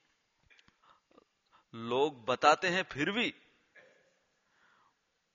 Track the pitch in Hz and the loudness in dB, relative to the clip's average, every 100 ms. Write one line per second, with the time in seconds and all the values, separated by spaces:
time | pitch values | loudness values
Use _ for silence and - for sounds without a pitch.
0 | _ _ _ _ _ - _ _ _ _ | _ _ _ _ _ -20 _ _ _ _
1 | _ - _ _ _ _ _ 117 117 123 | _ -20 _ _ _ _ _ -14 -4 0
2 | 147 131 113 123 147 156 185 180 180 127 | 0 -2 -4 2 4 4 2 -2 -4 -4
3 | 156 208 196 - _ _ _ - - _ | -4 -2 -4 -6 _ _ _ -20 -20 _
4 | _ _ _ _ _ _ _ _ _ _ | _ _ _ _ _ _ _ _ _ _
5 | _ _ _ | _ _ _